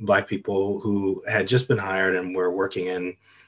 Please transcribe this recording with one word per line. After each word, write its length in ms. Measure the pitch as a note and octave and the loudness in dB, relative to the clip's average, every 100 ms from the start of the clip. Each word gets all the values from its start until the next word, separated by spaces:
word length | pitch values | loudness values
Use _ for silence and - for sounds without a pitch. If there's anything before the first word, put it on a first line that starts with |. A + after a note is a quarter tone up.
black 260 | G#2 G2 G2+ | 2 2 2
people 520 | G2+ - G2 G2 G2+ | -4 -2 0 0 -2
who 420 | A2 G2+ G2 F#2+ - | 0 0 0 -2 -2
had 200 | G#2+ F#2 | -2 2
just 200 | B2 - | 2 4
been 100 | A#2 | 0
hired 380 | G2 F#2+ F#2+ F#2 | 0 0 2 0
and 200 | F#2 F#2 | 0 0
were 160 | F2+ | 0
working 360 | F#2 F#2+ - F2+ | 0 -2 -2 -4
in 280 | F#2 F2+ - _ - | -4 -6 -10 _ -20